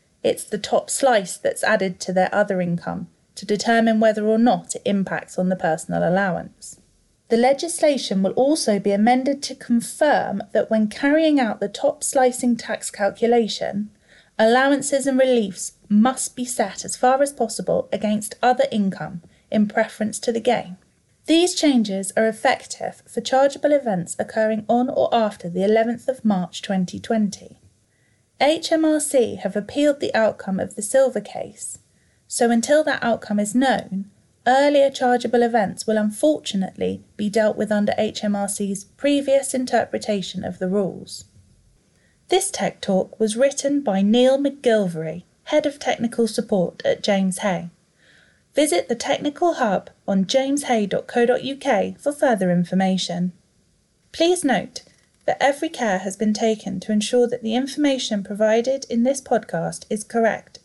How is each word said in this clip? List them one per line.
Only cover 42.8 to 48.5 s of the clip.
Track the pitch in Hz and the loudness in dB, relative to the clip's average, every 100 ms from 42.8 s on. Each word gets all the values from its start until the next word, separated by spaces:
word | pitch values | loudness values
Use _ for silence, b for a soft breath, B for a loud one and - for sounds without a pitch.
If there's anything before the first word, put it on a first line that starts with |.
| - 190 - - | 0 0 0 -2
was | 220 226 | -2 2
written | 277 277 277 285 | 0 2 -2 0
by | 277 190 | 0 2
Neil | 202 240 254 269 | 4 6 4 4
McGilvary, | 285 269 247 220 185 165 160 170 - _ - | 0 0 2 2 0 -4 -8 -10 -14 _ -2
Head | 302 302 | 0 0
of | 285 | -4
Technical | - - 233 - 220 | -6 -2 -4 0 -2
Support | - 214 202 170 - - | -2 -2 0 0 -2 -2
at | - | 0
James | - 196 190 180 | 0 0 0 -2
Hay. | 208 170 175 - _ b b b b b b | -4 -4 -6 -16 _ b b b b b b